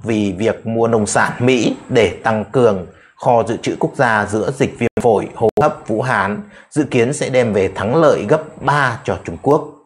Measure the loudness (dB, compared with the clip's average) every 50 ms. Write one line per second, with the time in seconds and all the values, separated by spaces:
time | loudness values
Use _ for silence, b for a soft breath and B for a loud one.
0 | -2 0 0 0 0 0 -2 0 0 -2 -2 -2 -6 -4 0 0 2 2 2 0
1 | 0 0 0 0 0 0 -2 0 2 2 2 2 2 -2 -4 -4 -8 0 2 4
2 | 4 4 0 -2 -2 -2 0 0 -4 -2 0 2 4 4 2 0 -6 -10 B B
3 | B B B B 0 2 2 2 2 0 -4 -4 -4 -6 -4 -2 -4 -4 0 0
4 | 0 2 2 0 0 0 -2 -2 -2 -2 -2 -2 -2 -4 -2 -4 -4 -4 _ 0
5 | 2 2 2 2 0 -4 -6 -2 -2 0 _ 2 0 0 0 -4 -6 -6 -4 -4
6 | -2 0 0 0 0 -2 -4 -8 -10 B B B B B -4 -4 -2 0 0 0
7 | 0 0 0 -4 -4 0 0 0 0 2 2 0 0 0 -2 -4 -4 0 2 4
8 | 4 4 4 2 2 0 0 0 0 -8 -16 -6 -2 -2 0 2 0 0 -2 -4
9 | -4 -6 -6 -4 -6 -12 -12 -4 0 2 2 2 0 -6 -16 -20 _